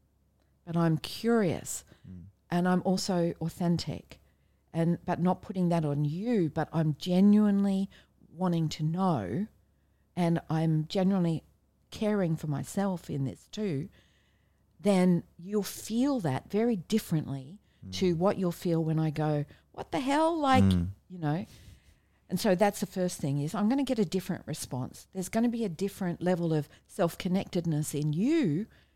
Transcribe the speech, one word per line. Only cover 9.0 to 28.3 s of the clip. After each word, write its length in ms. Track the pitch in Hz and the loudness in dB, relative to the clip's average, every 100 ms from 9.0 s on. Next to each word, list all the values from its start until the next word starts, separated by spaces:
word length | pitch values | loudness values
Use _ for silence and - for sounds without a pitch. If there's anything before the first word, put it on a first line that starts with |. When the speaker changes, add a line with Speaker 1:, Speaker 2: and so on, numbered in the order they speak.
| 190 147 92 123 214 - _ _ _ _ _ - | 0 0 -2 -4 -6 -10 _ _ _ _ _ -2
Speaker 1:
and 240 | 170 170 - | 0 0 0
I'm 360 | 160 160 156 156 | 0 2 2 0
genuinely 560 | 196 185 196 170 160 - _ _ _ _ | 0 2 2 2 0 -6 _ _ _ _
caring 460 | - 214 208 175 160 | -6 -2 0 0 -2
for 100 | 156 | -2
myself 600 | 139 135 - 196 180 - | -4 -4 -2 -2 -4 -6
in 140 | 151 | -6
this 220 | 135 - - | -4 -6 -14
too, 360 | - 214 139 185 - _ _ _ _ _ _ _ _ | -6 -4 -4 -6 -14 _ _ _ _ _ _ _ _
then 420 | 202 190 180 170 - - | 2 4 6 4 0 -16
you'll 240 | 175 208 | -4 -4
feel 580 | 190 - - 226 269 269 | -4 -8 -6 0 0 0
that 300 | 165 131 - | 0 -2 -2
very 260 | 202 240 214 | 0 0 0
differently 840 | 151 214 - 160 - 135 131 196 _ _ 95 | 0 -2 0 -2 -2 -8 -10 -20 _ _ -12
to 220 | 92 185 | -2 0
Speaker 2:
Mm. 40 | 170 | 2
Speaker 1:
what 200 | 185 - | 2 2
you'll 140 | 180 | -2
feel 300 | 170 180 165 | -2 -2 0
when 160 | 160 160 | 2 0
I 120 | 156 | 0
go, 340 | 151 156 147 147 - _ | 0 0 0 -4 -10 _
"What 200 | - - | -16 -6
the 80 | 330 | -4
hell?" 360 | 262 285 320 339 | 0 2 2 0
Like, 260 | 285 262 | 4 4
Speaker 2:
Mm. 240 | 196 185 87 98 _ | 6 2 0 -8 _
Speaker 1:
you 100 | 180 | -6
know. 280 | 156 156 226 - - - _ _ _ _ _ | -4 -2 -6 -16 -20 -20 _ _ _ _ _
And 100 | 185 | -2
so 140 | 226 | 0
that's 260 | 180 202 - | 4 2 2
the 60 | 190 | -6
first 340 | - 180 - | -2 -4 -2
thing 180 | 147 143 | -4 -2
is 140 | 147 | -2
I'm 140 | 190 208 | -2 0
gonna 160 | 277 | 0
get 140 | 269 247 | 0 0
a 60 | 180 | 0
different 400 | 190 - 175 - | -2 -4 -6 -6
response. 600 | 160 - 127 127 - - | -10 -6 -6 -8 -10 -14
There's 160 | 190 180 | -10 -4
gonna 220 | 226 240 | 0 0
be 140 | 233 | 0
a 40 | 214 | -4
different 540 | 156 196 - 185 170 | -4 -6 -4 -4 -2
level 320 | 170 180 170 | 0 0 2
of 140 | 160 143 - _ | 0 -2 -10 _
self-connectedness 1080 | - 175 - 180 180 - 185 170 147 156 | -2 -2 -2 -2 -2 -2 -4 0 -2 -2
in 180 | 147 151 | -2 -2
you 540 | 151 233 | 0 0